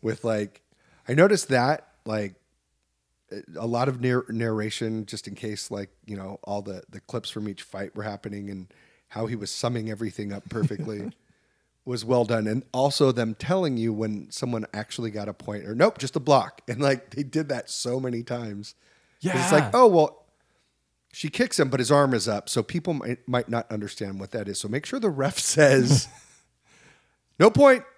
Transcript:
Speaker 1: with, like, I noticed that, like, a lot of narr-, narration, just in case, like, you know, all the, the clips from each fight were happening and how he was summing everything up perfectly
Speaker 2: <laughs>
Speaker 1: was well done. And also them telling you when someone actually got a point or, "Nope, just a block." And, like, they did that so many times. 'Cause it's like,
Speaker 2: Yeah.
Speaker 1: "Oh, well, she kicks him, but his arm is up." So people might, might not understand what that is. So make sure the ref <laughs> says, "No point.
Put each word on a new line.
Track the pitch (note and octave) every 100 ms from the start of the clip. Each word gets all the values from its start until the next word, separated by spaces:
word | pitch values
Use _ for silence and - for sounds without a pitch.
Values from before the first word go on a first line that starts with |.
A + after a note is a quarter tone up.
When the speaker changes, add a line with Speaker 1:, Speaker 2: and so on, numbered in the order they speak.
Speaker 1:
with, | A2+ A2
like, | A#2 A2 G#2 _ _ _ _ _ -
I | C3
noticed | F#3+ G#3 -
that, | C3 B2+ D3+ - _ -
like, | G#2+ G2+ F2+ _ _ _ _ _ _ _ _ _ G2+ - D#2
a | A#2
lot | A#2 B2+
of | B2+
narr-, | B2+ B2 -
narration, | A2+ A2+ A2 G#2+ - A2+ A2 G#2
just | A2 -
in | G2+
case, | A2 G#2+ -
like, | G#2 G2+ _ -
you | G2+
know, | F#2+ G2
all | - G2+
the, | G#2 F#2 -
the | G#2
clips | _ A#2+ -
from | - G#2
each | F#2+
fight | - G2 G2
were | -
happening | G#2 G2+ G#2+ G2+ G2+
and | G2 F#2 _ _ _ _
how | G#2+ A2+
he | A#2+
was | G2+
summing | - A#2+ A#2+ A2
everything | G#2+ A2+ - G#2
up | G2+ -
perfectly | A#2 - G2+ C#3 G#2 G#3+ - _ _ _
Speaker 2:
<laughs> | _ _ _ -
Speaker 1:
was | B2
well | A2 B2+ A2
done. | A#2 G#2+
And | A2+ -
also | B2 C#3 C#3 C#3
them | A#2+ A2+ A2
telling | - F#3 F3 B2
you | A2+
when | G#2+ A2 G#2 C#2+
someone | - B2+ A#2 G#2+
actually | G#2 G#2+ - A#2
got | G#2+ G2+
a | G2
point | - G#2 G2+
or, | A2+
"Nope, | D3 -
just | C3+ D3+
a |
block." | C3 C#3 G2 - -
And, | A2
like, | C#3+ C3 -
they | -
did | C#3 D#3 D3+
that | B2+ -
so | - B2 B2+
many | C3 A#2
times. | A#2 A#2+ A2+ G2+ G#2 - _ _ _ _
'Cause | - D3+
it's | -
like, | D3+ B2
Speaker 2:
Yeah. | A#3+
Speaker 1:
"Oh, | B3
well, | F3 D3+ - _ _ _ _ _ _ _ _ _
she | - D#3
kicks | - B3+ -
him, | C#3
but | C3
his | A#2
arm | C#3+ C#3 B2
is | A2+
up." | G#2 -
So | -
people | A2 F3 D#3+ D3+
might, | - B2 -
might | B2 A#2+
not | A#2 -
understand | G#2+ G2+ - G2+ G2
what | G2
that | A#2 G2+
is. | F#2+
So | -
make | B2+ -
sure | C4
the | A3
ref | C#3+ C3+ -
<laughs> | - -
says, | D3 C3+ B2 C3+ - - _ _ _ _ _ _ _ _ _ _ _ _
"No | G3
point. | A3 C#4+ C4 -